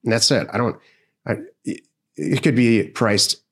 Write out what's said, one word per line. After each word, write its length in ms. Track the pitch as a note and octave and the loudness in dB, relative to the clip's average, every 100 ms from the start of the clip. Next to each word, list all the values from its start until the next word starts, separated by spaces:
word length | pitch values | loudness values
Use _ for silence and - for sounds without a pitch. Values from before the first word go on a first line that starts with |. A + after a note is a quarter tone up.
And 80 | A2+ | 0
that's 180 | A2+ - | 0 2
it. 180 | B2+ - | 0 0
I 60 | A2 | -2
don't, 180 | A#2+ - _ _ _ _ - | -4 -4 _ _ _ _ -6
I, 100 | G#2+ E4+ _ | -6 -8 _
it, 180 | - - _ _ _ - | -10 -10 _ _ _ -10
it 260 | D2+ B2+ | -4 0
could 140 | E3 A#2+ | 2 2
be 280 | A#2+ A2+ - | 4 2 0
priced 480 | - A2+ G2+ - - _ | -2 0 2 0 -4 _